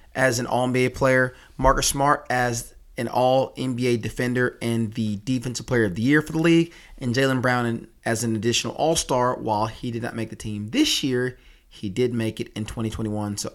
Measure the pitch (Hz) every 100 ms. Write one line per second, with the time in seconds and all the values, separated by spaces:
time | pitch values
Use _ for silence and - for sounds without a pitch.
0 | - - 131 120 120 120 127 127 127 127
1 | 131 131 127 - - - 131 135 135 139
2 | 139 147 - 123 123 117 - - - -
3 | 117 120 127 131 131 - 131 120 123 120
4 | 113 - 127 123 123 - 117 117 110 113
5 | 107 101 - 127 123 120 117 123 107 90
6 | 120 151 151 160 165 165 165 - - -
7 | 127 117 135 131 123 123 120 117 - _
8 | - 113 117 110 117 113 - - 156 160
9 | - 127 123 - 113 104 110 - 123 117
10 | 120 117 110 104 110 104 107 240 302 -
11 | 139 123 127 123 - - _ - 104 98
12 | 123 117 110 110 - - 107 - 110 -
13 | 110 104 104 101 113